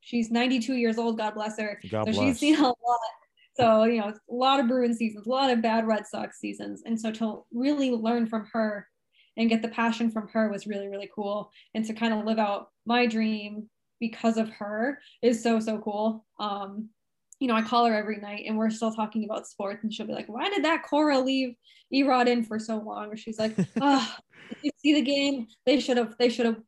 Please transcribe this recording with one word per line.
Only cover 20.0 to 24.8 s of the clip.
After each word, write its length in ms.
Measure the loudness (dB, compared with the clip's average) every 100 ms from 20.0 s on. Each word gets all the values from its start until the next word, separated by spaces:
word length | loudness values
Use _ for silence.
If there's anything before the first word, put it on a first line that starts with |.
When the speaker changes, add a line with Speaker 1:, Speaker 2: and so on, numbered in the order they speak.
| -8
Speaker 1:
be 60 |
like, 160 | -8 -8
"Why 200 | -6 -4
did 160 | 0
that 200 | 0 0
Cora 340 | 0 2 4 4
leave 360 | 2 0 -2 -6 _ -20 _
Erod 360 | 0 4 4 4
in 160 | 2
for 140 | 0 -6
so 200 | -4 -6
long?" 300 | -6 -10 -10
Or 80 | -12
she's 220 | -12 -4
like, 180 | -2 0
Speaker 2:
<laughs> 240 | -2 2
Speaker 1:
"Oh, 340 | 4 4 2 -8 _ -20 -16
did 80 | -6
you 80 | -6
see 160 | 0